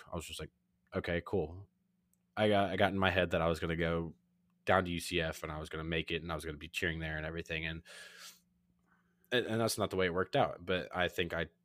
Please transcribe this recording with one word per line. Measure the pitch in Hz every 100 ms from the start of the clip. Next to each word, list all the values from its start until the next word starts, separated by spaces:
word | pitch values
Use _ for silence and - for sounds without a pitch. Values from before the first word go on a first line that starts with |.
| -
I | 87
was |
just | - 82
like, | 76 _ _ _ _
"Okay, | 95 90 85 -
cool." | 101 78 87 101 _ _ _ _ _ _ -
I | 107
got, | 101 98
I | 95
got | 98
in | 98
my | 95
head | 92 87
that | 85
I | 82
was | 82
gonna | 85 82
go | 82 85 82 - _ _ _ _
down | - 95
to | 92
U | 85
C | - 87
F | 80 -
and | 80
I | 78
was | 80
gonna | 80
make | 80 82 80
it | 85
and | 80
I | 80
was |
gonna | 78 73
be | 82
cheering | - 90 80
there | 80 78
and | 78
everything. | 82 85 80 80
And, | 82 - - - - - - _ _ _ _ _ _ _ _ _
and, | 123 92
and | 113
that's | 113 -
not | 98
the | 92
way | 92
it |
worked | 87 92 143
out. | 90 85
But | 87 92 -
I | 90 87
think | - 87
I, | 85 82 _